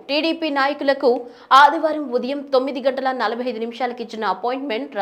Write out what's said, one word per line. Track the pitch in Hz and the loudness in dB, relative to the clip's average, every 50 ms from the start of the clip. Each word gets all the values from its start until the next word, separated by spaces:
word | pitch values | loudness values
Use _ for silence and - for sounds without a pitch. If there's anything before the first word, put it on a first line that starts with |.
| - - | -6 -2
టీడీపీ | 277 302 311 330 311 320 320 311 | -2 0 0 0 -2 -2 -4 -2
నాయకులకు | 285 277 269 285 294 285 294 277 269 269 - 247 240 262 - - - - - _ | 0 0 0 0 -2 0 0 0 0 2 2 2 2 2 -4 -12 -18 -20 0 _
ఆదివారం | 254 269 294 285 302 330 302 311 302 302 294 254 | 8 8 8 8 6 2 0 0 -2 -2 -4 -2
ఉదయం | 240 247 214 247 285 285 277 285 269 | -2 -2 -2 -2 -4 -6 -4 0 0
తొమ్మిది | 254 262 277 254 277 233 | 0 0 0 -6 -2 -2
గంటల | 269 254 262 254 262 | -2 -2 0 -2 -2
నలభై | 262 247 226 208 233 233 247 254 | -2 -2 -2 -2 -2 -4 -6 -6
ఐదు | 220 220 226 | -4 -6 -8
నిమిషాలకు | 233 233 - 262 240 240 240 233 | -8 -6 -6 -6 -6 -6 -8 -12
ఇచ్చిన | 214 - 214 214 | -10 -8 -4 -2
అపాయింట్‌మెంట్ | 196 185 190 226 240 254 269 277 294 - 226 269 - - 202 | -2 -2 -2 -2 -4 -4 -4 -4 -6 -6 -6 -6 -6 -4 -4